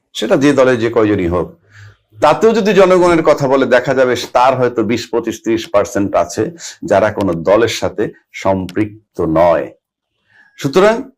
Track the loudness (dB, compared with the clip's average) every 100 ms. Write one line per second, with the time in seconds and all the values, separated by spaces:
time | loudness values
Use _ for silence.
0 | _ -8 -2 2 2 4 2 2 0 0
1 | 0 0 -2 -4 -6 -10 _ -20 -20 _
2 | _ -2 0 2 2 2 0 4 4 4
3 | 4 2 2 0 2 0 2 0 0 0
4 | 0 0 -2 0 2 2 -2 -2 -2 -4
5 | -4 -4 -4 -8 -4 -4 -2 -2 -2 -2
6 | -2 -2 -2 -4 -6 -8 -18 -12 -2 0
7 | 0 -2 -4 -4 0 2 2 -2 -6 -4
8 | -6 -8 _ -8 -4 -4 -4 -6 -6 -8
9 | _ -6 -2 2 2 2 -2 -14 _ _
10 | _ _ _ _ _ -8 -2 2 2 2
11 | -6